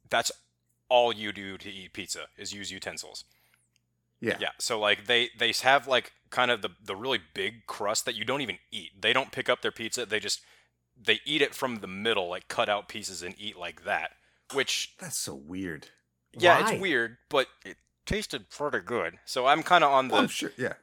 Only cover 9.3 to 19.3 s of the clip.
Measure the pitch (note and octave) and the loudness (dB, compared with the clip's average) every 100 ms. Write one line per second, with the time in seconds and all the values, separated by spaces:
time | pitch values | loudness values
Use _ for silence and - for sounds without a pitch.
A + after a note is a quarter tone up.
9.3 | - - B2 A2+ - A2+ - G#2 G#2+ G2+ | -2 0 0 -2 -6 -6 -6 -2 -2 -2
10.3 | - - _ _ _ _ _ A2 A2 - | -6 -8 _ _ _ _ _ 0 0 0
11.3 | D3+ C#3+ - C3 A#2 G2 F#2+ A2 G#2+ F2 | 0 0 0 -6 -4 -8 -4 0 0 0
12.3 | F2+ - - A2 G#2 G2+ A2+ G2 F#2 F2 | -6 -6 -2 0 0 -2 -10 -10 -10 -10
13.3 | F#2+ G#2+ F#2 F2 - F#2 F2+ D#2+ - _ | -10 -12 -10 -12 -10 -4 -2 -4 -10 _
14.3 | _ - C3+ B2+ - - - F3+ - - | _ -6 -4 -2 -2 -6 -10 -10 -8 -8
15.3 | C#2+ C#2+ F#2 F#2+ D2+ - _ _ _ _ | -10 -12 -8 -8 -8 -14 _ _ _ _
16.3 | A#2 F3 D3+ G#3+ G#3 F#3+ C3+ A#2 A#2 _ | 4 6 8 6 0 0 0 -2 -6 _
17.3 | C#3+ B2+ _ F#2 - _ _ - G3 G#3 | 0 0 _ -18 -18 _ _ -6 -4 -4
18.3 | C3+ G2 - C#3+ A2+ - A#2+ E2+ - - | -8 -10 -8 -4 -4 -2 -2 -2 -6 -6